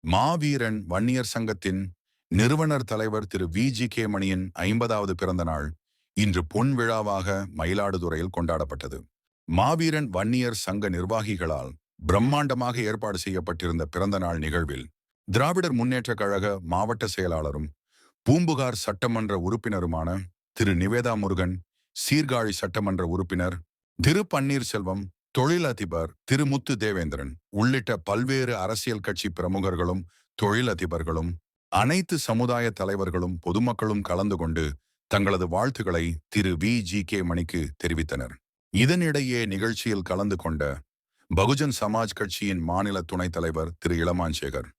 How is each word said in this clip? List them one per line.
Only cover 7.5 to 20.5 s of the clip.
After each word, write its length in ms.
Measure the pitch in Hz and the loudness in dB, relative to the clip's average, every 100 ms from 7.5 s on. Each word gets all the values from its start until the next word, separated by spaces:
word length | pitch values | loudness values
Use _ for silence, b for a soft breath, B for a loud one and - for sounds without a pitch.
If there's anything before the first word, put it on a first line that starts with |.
| 85 | -4
மயிலாடுதுறையில் 800 | 82 98 101 95 87 80 87 85 | 0 0 0 0 -2 -2 -4 -2
கொண்டாடப்பட்டது. 640 | 85 80 - 69 65 65 - _ _ _ - | 0 0 -2 -6 -10 -10 -16 _ _ _ -2
மாவீரன் 600 | 85 117 165 165 156 139 | 2 4 4 2 0 -2
வன்னியர் 500 | 92 107 127 123 110 | -2 0 2 0 -2
சங்க 240 | - 98 101 | -4 -2 -2
நிர்வாகிகளால் 840 | 87 90 110 107 95 85 73 67 69 _ _ 82 | -2 0 -2 -2 -4 -2 -4 -6 -14 _ _ 2
பிரம்மாண்டமாக 680 | 95 120 143 147 127 123 120 | 4 6 4 2 0 -2 0
ஏற்பாடு 420 | 107 107 107 92 | -2 -2 -2 -4
செய்யப்பட்டிருந்த 680 | - 92 85 82 90 82 | -2 -4 -4 -4 -2 0
பிறந்த 340 | 76 87 98 98 | -2 0 0 0
நாள் 200 | 87 85 | 0 -2
நிகழ்வில் 480 | 78 82 78 65 65 _ _ _ - | 0 0 -2 -4 -10 _ _ _ -2
திராவிடர் 440 | 95 143 180 175 | 2 4 2 2
முன்னேற்ற 420 | 127 120 127 120 | 2 2 0 -2
கழக 460 | 113 101 101 101 98 | -2 0 2 0 -2
மாவட்ட 460 | 85 87 110 113 110 - | -2 0 0 0 -2 -2
செயலாளரும் 520 | 92 80 76 73 76 - _ b b b - | 0 0 -2 -4 -6 -10 _ b b b 4
பூம்புகார் 540 | 151 175 143 131 107 | 6 6 2 0 -2
சட்டமன்ற 500 | - 101 127 113 107 98 | -4 -2 0 0 0 0
உறுப்பினருமான 680 | 87 107 113 101 87 82 80 95 92 _ _ | 0 -2 -2 -2 -2 -2 -2 -4 -6 _ _